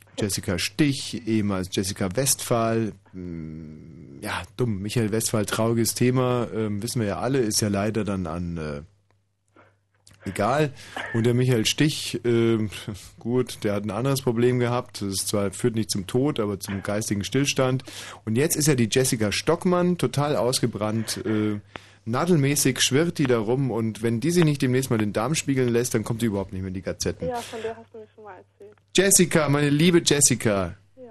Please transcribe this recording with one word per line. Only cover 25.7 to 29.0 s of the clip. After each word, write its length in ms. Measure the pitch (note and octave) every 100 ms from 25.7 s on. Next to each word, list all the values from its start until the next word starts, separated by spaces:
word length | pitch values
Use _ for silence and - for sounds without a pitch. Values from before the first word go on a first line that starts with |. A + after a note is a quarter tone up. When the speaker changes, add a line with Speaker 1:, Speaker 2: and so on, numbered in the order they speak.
| A#2 A#2+
Speaker 1:
dann 100 | A#2
kommt 180 | G#2 A2+
die 20 | A#2
überhaupt 260 | G2 F#2+
nicht 80 | F#2
mehr 60 | F#2+
in 40 |
die 80 | F#2
Gazetten. 460 | F#2 F2 - - -
Speaker 2:
Ja, 80 | A#3+
von 240 | A#3+ A3+
der 140 | A3 A3+
hast 160 | A3+
du 60 | A3+
mir 80 | G#3+ -
schon 80 |
mal 120 | G#3+ F#3
erzählt. 380 | - - - - _
Speaker 1:
Jessica, 520 | -